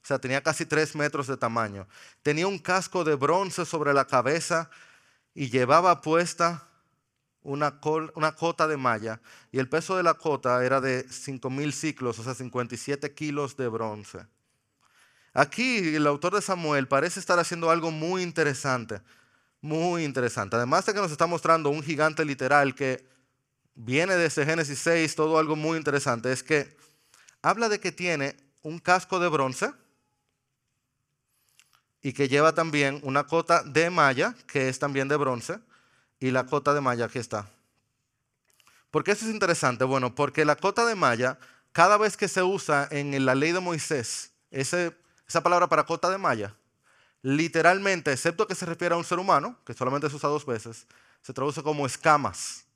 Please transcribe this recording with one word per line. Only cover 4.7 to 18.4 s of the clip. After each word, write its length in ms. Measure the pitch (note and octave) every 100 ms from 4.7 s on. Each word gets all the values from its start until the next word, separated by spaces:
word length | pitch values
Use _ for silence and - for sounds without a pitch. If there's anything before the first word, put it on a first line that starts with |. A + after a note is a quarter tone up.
| - - _ _ _ _
y 140 | - C3+
llevaba 520 | B2+ B2 D#3 F3+ F3
puesta 680 | D#3 D#3+ E3+ - E3+ E3 - _ _ _ _ _ _ _
una 360 | C#3+ C#3+ D3 C#3+
col-, 320 | D3+ D#3+ D#3+
una 200 | - D#3
cota 320 | D3+ E3 E3 D#3
de 80 |
malla. 460 | D3 B2+ A2 A2 A2 - - _
Y 80 | C3
el 100 | C3
peso 260 | D#3 E3+
de 80 | F#3
la 120 | E3+
cota 500 | D#3 D#3+ C3+ B2+ B2
era 160 | B2+ C3+
de 260 | C3 B2+ B2+
cinco 400 | - - C3 C3+
mil 220 | C3 D3+
ciclos, 480 | C#3+ D#3+ - B2 A2+
o 40 |
sea, 100 | A#2+
cincuenta 420 | B2 B2+ B2 A#2
y 20 | A#2+
siete 360 | - C#3+ C#3+
kilos 420 | - D3+ D3 C#3
de 140 | - B2
bronce. 560 | A2+ A2+ G#2 G2+ F#2 G2 _ _ _ _ _ _ _ _ _ _
Aquí 600 | B2+ D3 - B3+ A#3 E3+
el 120 | D3+ D3
autor 260 | C#3+ F3
de 80 | G3+
Samuel 460 | G3 F#3 D#3 C#3+ B2+
parece 320 | C#3 E3+ G3
estar 180 | F3+ F3
haciendo 320 | E3+ E3+ E3
algo 220 | E3 E3
muy 320 | D#3 D#3+ F#3
interesante, 800 | F3+ E3